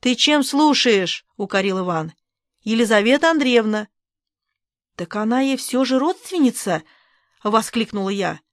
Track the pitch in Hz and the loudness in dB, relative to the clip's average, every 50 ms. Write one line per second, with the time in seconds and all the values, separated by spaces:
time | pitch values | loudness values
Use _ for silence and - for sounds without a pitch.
0 | - 254 247 226 - - 302 294 269 - - 277 311 302 277 - - 247 220 196 | 0 -2 -2 0 2 2 2 2 0 0 2 2 4 4 4 4 2 2 2 2
1 | 185 165 - - _ _ _ _ 208 190 - 196 190 202 190 190 185 180 175 160 | 0 -2 -6 -10 _ _ _ _ -8 -4 -2 -2 -2 -2 -2 -4 -4 -4 -4 -4
2 | 156 160 - _ _ _ _ _ _ _ _ _ _ 208 220 226 240 208 226 208 | -4 -8 -12 _ _ _ _ _ _ _ _ _ _ -4 0 0 2 2 2 2
3 | 202 226 262 294 311 330 330 311 277 254 247 233 220 214 214 214 208 - _ _ | 4 4 2 4 4 2 2 2 2 2 2 2 2 2 -2 -4 -6 -8 _ _
4 | _ _ _ _ _ _ _ _ _ _ _ _ _ _ _ _ _ _ _ - | _ _ _ _ _ _ _ _ _ _ _ _ _ _ _ _ _ _ _ -14
5 | 175 - - 208 214 220 240 254 269 269 269 254 - - - 247 269 254 262 262 | -14 -10 -6 -6 -2 -2 0 0 0 0 -2 -4 -4 -4 -2 0 0 2 2 0
6 | 262 320 359 359 - - 381 359 294 247 233 - - 208 175 151 - _ _ _ | 0 0 -2 -4 -8 -8 -2 2 2 2 2 0 -4 -4 -4 -4 -6 _ _ _
7 | _ _ _ _ _ _ _ _ _ 208 208 226 220 - - 240 220 - - 208 | _ _ _ _ _ _ _ _ _ 0 0 0 -2 -2 -4 -4 -4 -4 -4 -6
8 | 196 190 202 196 196 170 160 147 _ _ | -4 -4 -4 -4 -4 -6 -6 -8 _ _